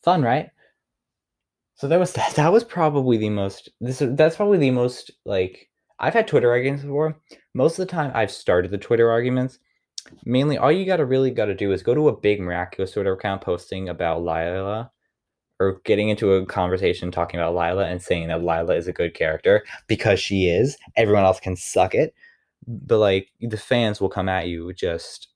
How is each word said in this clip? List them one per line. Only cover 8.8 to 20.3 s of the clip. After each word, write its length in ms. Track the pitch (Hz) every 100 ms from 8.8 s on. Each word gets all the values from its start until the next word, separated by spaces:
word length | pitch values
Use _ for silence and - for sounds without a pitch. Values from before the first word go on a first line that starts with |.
| - 117 117
arguments. 500 | 113 123 127 131 _ _ _ _ - - - -
Mainly, 320 | 127 143 139
all 120 | 135
you 140 | 180
gotta, 220 | 185 180 135
really 240 | 131 131
gotta 240 | 117 104
do 180 | 95 101
is 100 | 92
go 120 | 101
to 140 | 139 151
a 80 | -
big 220 | 104 101
Miraculous 540 | 90 87 92 - 95
Twitter 220 | - 98
account 260 | 95 104 95
posting 480 | - 87 - 95 92
about 320 | 85 85 82
Lila, 680 | 85 82 82 92 95 107 120 _ _ _ _ _ _ _
or 220 | 98 95
getting 260 | - 104 107
into 240 | 104 104
a 100 | 95
conversation 680 | 95 - 90 92 95 87 90
talking 300 | 87 85 87
about 140 | 85
Lila 320 | 87 85 92 92
and 160 | 87
saying 260 | - 87 82
that 140 | 82
Lila 340 | 85 82 85 85
is 120 | 85
a 40 |
good 220 | 87 85
character, 500 | - 80 80 92 104 - - _
because 340 | 107 110 98
she 280 | -